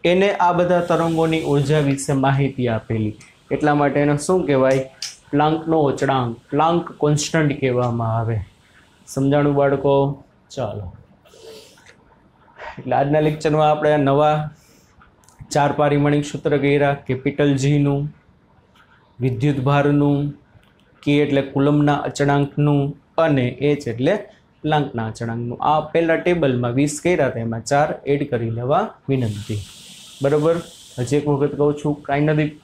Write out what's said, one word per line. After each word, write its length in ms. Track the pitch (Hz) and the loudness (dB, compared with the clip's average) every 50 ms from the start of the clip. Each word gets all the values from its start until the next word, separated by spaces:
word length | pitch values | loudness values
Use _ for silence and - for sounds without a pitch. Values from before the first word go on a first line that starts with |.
| - 170 | 2 2
એને 180 | 175 185 196 202 196 - 180 | 2 4 2 2 2 2 0
આ 80 | 180 170 170 | 2 2 2
બધા 280 | 180 175 180 175 175 - | 2 2 2 0 2 0
તરંગોની 520 | 170 160 165 165 165 160 160 160 160 160 160 147 | 0 0 0 0 0 0 0 0 0 -2 0 0
ઉર્જા 300 | 143 143 139 131 156 156 147 139 | 0 0 2 2 2 2 2 0
વિશે 240 | 135 135 - - 143 135 131 | -2 -2 -2 -2 -2 0 2
માહિતી 440 | 135 135 135 143 135 135 - 127 117 113 | 2 2 2 0 -2 -2 -2 -2 -2 -2
આપેલી, 420 | 110 - - 117 113 110 107 104 - - - _ _ _ _ 139 | -4 -4 -4 -4 -2 -2 -4 -6 -8 -20 -20 _ _ _ _ -4
એટલા 200 | 135 147 151 147 147 | 0 0 0 2 2
માટે 180 | 143 143 139 147 143 | 2 2 2 2 0
એને 100 | 147 147 147 - | 2 0 0 0
શું 200 | - 185 185 151 139 | 0 0 0 2 2
કહેવાય? 340 | 143 131 131 131 135 135 131 - - - - - - - _ - | 2 2 4 2 2 0 -2 -6 -12 -14 -14 -14 -14 -18 _ -2
પ્લાન્કનો 460 | - 143 151 156 160 156 160 160 160 160 147 139 | 0 2 2 2 0 -2 -2 -2 0 2 2 0
અચળાંક, 480 | 127 - 143 135 135 131 123 117 113 - _ _ | 0 -2 -2 0 0 0 -2 -4 -6 -10 _ _
પ્લાન્ક 320 | - 143 156 165 170 170 175 - - - | -2 0 2 2 2 0 -2 -6 -6 -2
કોન્સ્ટન્ટ 560 | - 147 151 147 - - - 165 156 143 135 - | 0 0 0 0 -2 -2 0 0 0 0 -2 0
કહેવામાં 540 | 135 131 123 123 123 120 117 117 117 113 110 113 | -2 0 0 0 0 0 -2 -2 -2 -2 -2 -2
આવે. 180 | 113 110 117 104 92 - _ _ _ _ _ - _ _ _ _ _ - | -2 -2 -4 -4 -6 -10 _ _ _ _ _ -20 _ _ _ _ _ -10
સમજાણું 420 | - 139 135 139 143 147 143 147 143 139 | -4 -2 0 2 2 2 2 2 2 2
બાળકો? 360 | 139 139 139 135 135 143 139 139 139 139 143 - - _ _ _ _ _ - | 2 2 0 0 0 2 2 2 2 0 -2 -8 -14 _ _ _ _ _ -10
ચાલો, 320 | 139 123 104 101 104 98 90 - - - _ - _ _ - - - - - - - - - - - _ - - _ _ _ - _ _ _ _ _ _ _ _ - - - - - | -8 -8 -8 -8 -10 -12 -12 -14 -18 -20 _ -20 _ _ -20 -20 -20 -20 -20 -20 -20 -20 -20 -20 -20 _ -20 -20 _ _ _ -20 _ _ _ _ _ _ _ _ -20 -18 -18 -16 -12
એટલે 160 | 127 131 123 123 | -6 -2 -2 0
આજના 280 | 139 143 147 156 151 151 | 0 2 2 2 2 0
લેક્ચરમાં 420 | 151 151 - 160 151 156 156 151 | -2 -2 -2 0 2 2 2 2
આપણે 200 | 151 151 151 151 151 | 2 2 2 2 2
આ 60 | 147 139 135 | 2 2 2
નવા 280 | 139 143 151 151 151 156 151 151 - - _ _ _ _ _ _ _ _ - _ _ _ _ - - _ - - - | 2 2 2 2 2 0 -4 -6 -10 -16 _ _ _ _ _ _ _ _ -20 _ _ _ _ -20 -20 _ -16 -2 0
ચાર 160 | 151 143 147 143 - | 2 2 2 2 2
પારિમાણિક 440 | 147 143 143 143 143 147 147 147 143 - | 2 2 2 2 2 2 2 0 -2 -4
સૂત્ર 220 | - - - 160 147 139 135 | -8 -4 -2 0 0 2 2
કર્યા, 320 | 143 143 143 143 139 139 143 - | 2 2 4 2 2 0 -2 -4
કેપિટલ 460 | - 131 127 - 143 139 - 147 147 139 131 131 | -6 -6 -2 -2 -4 0 2 2 2 2 2 2
જીનું, 380 | 143 147 143 143 143 143 139 143 151 - - _ _ _ _ _ _ _ _ _ _ _ _ _ _ _ _ _ _ _ - | 2 2 2 2 2 0 0 -4 -6 -10 -14 _ _ _ _ _ _ _ _ _ _ _ _ _ _ _ _ _ _ _ -4
વિદ્યુત 400 | 120 131 120 110 139 147 139 143 127 143 | -2 -2 -2 0 0 0 0 0 0 2
ભારનું, 500 | 143 143 139 143 147 147 143 143 143 143 143 143 143 - _ _ _ - _ _ _ _ _ _ _ _ | 2 2 4 4 2 4 2 2 2 0 -2 -4 -6 -12 _ _ _ -20 _ _ _ _ _ _ _ _
કે 100 | - 143 143 143 147 | -2 0 2 2 2
એટલે 180 | 127 135 139 135 135 | 2 2 0 0 0
કુલમના 480 | - 143 139 147 147 147 147 143 143 139 - 139 | -2 0 2 2 4 4 2 2 2 0 -2 -6
અચળાંકનું 720 | - - 143 143 143 143 143 139 - - 147 147 147 143 143 143 147 - _ _ _ - 165 | -2 -2 0 2 2 2 0 -2 -2 0 2 2 2 2 0 -2 -6 -10 _ _ _ 0 2
અને 220 | 160 147 131 131 131 - - 131 147 | 2 2 2 0 -2 -4 -2 0 0
એચ 160 | 147 143 - 120 | 0 0 -2 -8
એટલે 220 | 110 117 127 156 202 208 - - - _ _ _ _ _ - | -6 -2 0 0 0 -2 -4 -12 -20 _ _ _ _ _ -4
પ્લાન્કના 420 | 151 156 151 143 - - 117 113 110 | -2 0 0 -2 -2 -4 -6 -6 -6
અચળાંકનું. 460 | 107 - 120 113 113 117 120 120 123 - - 139 | -6 -8 -8 -6 -6 -6 -8 -8 -8 -4 -2 0
આ 80 | 151 156 151 156 | 0 0 -2 0
પહેલા 260 | - 165 170 165 165 156 165 | 0 0 2 2 0 0 2
ટેબલમાં 500 | 180 180 170 151 135 123 120 120 120 120 131 | 0 0 2 2 0 0 0 -2 0 0 0
વીસ 160 | 143 147 147 - - | 0 0 -2 -2 -2
કર્યા 240 | 170 180 170 143 127 | 0 2 2 0 0
હતા, 140 | - 117 117 | -2 -4 -6
એમાં 180 | 113 113 117 113 - | -6 -8 -8 -4 0
ચાર 180 | 143 143 151 156 - - - 135 | 2 2 2 0 -4 -8 -2 -2
એડ 100 | 143 143 147 - | -2 -2 -2 -4
કરી 180 | - 113 117 113 113 117 | -4 -4 -4 -4 -6 -6
લેવા 240 | 123 127 147 180 214 - - - _ - | -2 0 0 0 -2 -4 -8 -14 _ -4
વિનંતી. 500 | 135 131 120 110 104 101 104 - 110 104 - - - - - - - - - - - - | -2 -2 -2 -4 -4 -8 -8 -6 -8 -8 -8 -10 -18 -20 -20 -20 -20 -20 -20 -20 -10 -4
બરોબર? 340 | 135 139 147 151 151 160 170 175 170 - - - - - - - | -2 0 0 2 2 2 0 0 -4 -10 -20 -20 -20 -16 -8 -8
હજી 200 | 123 120 143 147 | -4 0 0 0
એક 60 | 143 147 | 0 0
વખત 240 | 143 139 147 143 - 135 | 0 0 0 -2 0 0
કહું 120 | 143 147 147 147 | 0 0 0 -2
છું, 140 | - 151 147 - - - | -4 -4 -4 -4 -4 -4
કાંઈ 260 | 139 143 147 151 156 | -2 0 0 2 2
નથી 160 | 151 156 151 - - | 0 0 -2 -6 -12